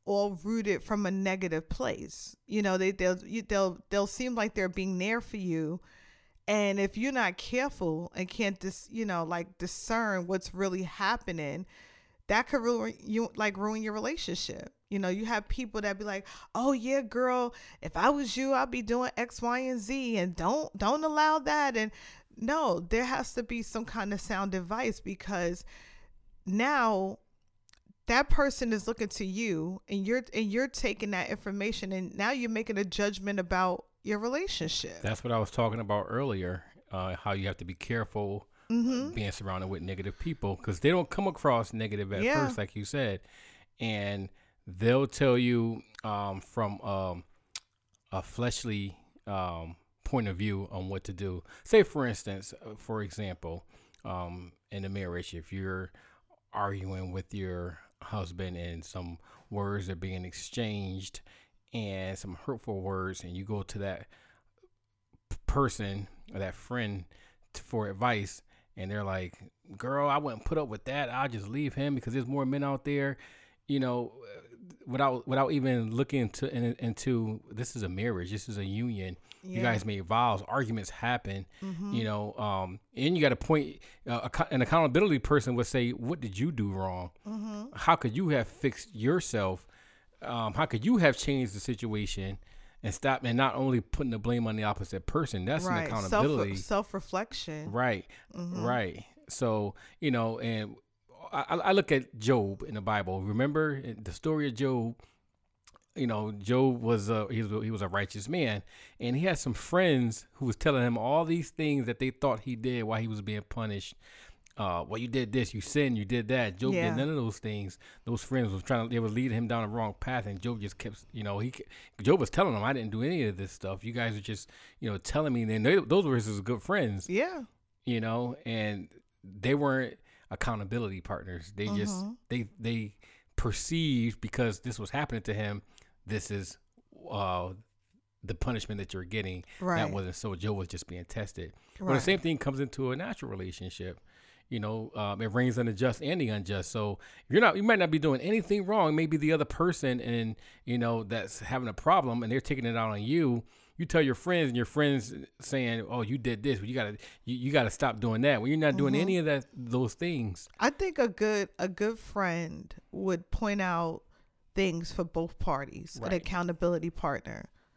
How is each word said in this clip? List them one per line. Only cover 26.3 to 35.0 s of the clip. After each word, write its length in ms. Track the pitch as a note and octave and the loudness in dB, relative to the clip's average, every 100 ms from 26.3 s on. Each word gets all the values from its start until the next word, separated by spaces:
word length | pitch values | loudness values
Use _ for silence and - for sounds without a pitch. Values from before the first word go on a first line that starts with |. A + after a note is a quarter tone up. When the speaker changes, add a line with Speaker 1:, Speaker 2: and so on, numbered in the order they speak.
| - - | -12 -2
Speaker 1:
now 760 | G3+ C4 C#4+ A3+ G3 F#3+ G#3+ _ _ _ _ _ - _ _ - | 2 2 4 4 4 0 -6 _ _ _ _ _ -20 _ _ 2
that 220 | A#3 - | 4 8
person 440 | - C#4 - A#3+ | 8 8 4 2
is 140 | G#3+ G#3+ | 2 0
looking 200 | A#3 G#3 | -2 -2
to 180 | - F#3+ | -2 -2
you, 560 | F#3+ A3+ E3 D#3+ F#3+ - | -2 0 0 -2 -6 -4
and 180 | G3+ G3 | -2 2
you're, 180 | B3 A3+ | 0 0
and 120 | - G#3+ | -2 0
you're 160 | A3+ C4+ | 2 0
taking 440 | - A#3+ A3+ G#3 | 0 0 0 -2
that 180 | F#3 - | -2 -2
information, 640 | G#3+ G3+ G3 G#3 A3 F#3+ | -4 -4 -2 -2 -2 -4
and 200 | F#3+ F3+ - | -4 -4 -2
now 140 | G#3 | 0
you're 180 | C4+ A#3+ | 0 0
making 280 | A3 A3+ G3+ | -2 -2 -2
a 60 | |
judgment 560 | G3 - G#3 G3 G3+ G3+ | 0 0 0 0 -2 -2
about 460 | F3 F#3 F#3 E3+ - _ | 0 2 2 0 -6 _
your 160 | - G#3 | -4 -2
relationship. 840 | A#3 C#4+ F#4+ - D#3 - B2+ E2+ | 0 -2 -2 -2 -2 -2 -4 -6